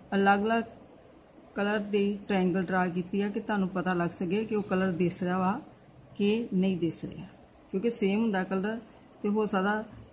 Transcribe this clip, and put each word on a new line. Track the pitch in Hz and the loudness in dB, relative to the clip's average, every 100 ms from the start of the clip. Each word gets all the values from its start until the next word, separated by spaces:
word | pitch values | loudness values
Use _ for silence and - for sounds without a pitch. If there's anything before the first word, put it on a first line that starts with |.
| - | -4
ਅਲੱਗ-ਅਲੱਗ | 196 196 202 214 226 226 - - - - - - - - | 2 4 4 4 0 -2 -10 -20 -20 -20 -20 -20 -20 -12
ਕਲਰ | - 202 214 | -4 -2 0
ਦੇ | 202 208 202 208 - | 0 0 2 0 0
ਟ੍ਰਾਇੰਗਲ | 202 185 175 | 2 2 2
ਡਰਾ | 180 185 180 | 0 0 0
ਕੀਤੀ | 175 175 202 | -2 -2 -2
ਆ | 202 | -2
ਕਿ | 214 | -2
ਤੁਹਾਨੂੰ | 208 214 185 | -2 0 0
ਪਤਾ | 185 175 | -2 0
ਲੱਗ | 175 170 | 0 0
ਸਕੇ | - 180 202 | -2 -2 -2
ਕਿ | 220 214 | 0 -2
ਉਹ | |
ਕਲਰ | 196 185 190 | 0 0 0
ਦਿਸ | 170 175 180 | 2 0 0
ਰਿਹਾ | 180 185 | -2 0
ਵਾ | 185 233 - - - - - - | 0 -2 -6 -18 -20 -20 -14 -2
ਕਿ | 202 220 233 | 2 2 0
ਨਹੀਂ | 185 190 185 | 0 2 2
ਦਿਸ | 165 156 | -2 -4
ਰਿਹਾ, | - - 185 - - - - | -8 -10 -14 -18 -20 -20 -8
ਕਿਉਂਕਿ | 190 233 | -2 -2
ਸੇਮ | 233 196 202 | 0 2 2
ਹੁੰਦਾ | 226 190 | 2 0
ਕਲਰ | 185 190 202 226 - - - - | 0 -2 -2 -4 -10 -20 -20 -6
ਤੇ | 208 | 0
ਹੋ | 208 214 | 0 2
ਸਕਦਾ | 202 196 214 226 - - | 2 2 0 -4 -12 -16